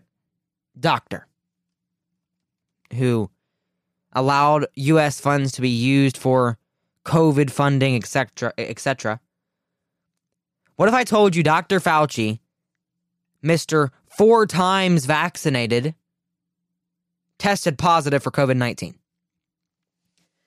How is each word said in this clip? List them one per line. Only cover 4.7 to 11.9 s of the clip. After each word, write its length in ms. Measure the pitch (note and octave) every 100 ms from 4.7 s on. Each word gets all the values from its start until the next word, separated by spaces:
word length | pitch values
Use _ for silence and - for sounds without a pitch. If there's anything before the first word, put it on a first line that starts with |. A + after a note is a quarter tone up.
U 240 | - C3+ D#3+
S 220 | D3 -
funds 320 | C#3+ C#3+ C3+
to 100 | -
be 80 | B2+
used 480 | A#2+ B2+ C#3 C#3 -
for 400 | C3 C3 A#2+ A#2 _ _ _ _ -
covid 460 | E3 D#3+ C#3+ C#3
funding, 440 | - C#3+ C#3 C3+ B2
et 120 | -
cetera, 440 | C#3 B2+ - A#2 -
et 220 | A2+ A#2
cetera. 400 | C#3 C3 A2+ A2+ _ _ _ _ _ _ _ _ _ _ _ _ _ _ _ -
What 120 | G3
if 60 | B3+
I 80 |
told 320 | A#3 G#3+ G3+ E3+
you 80 |
Doctor 360 | D#3 D#3+ F3 F#3+
Fauci, 600 | F3+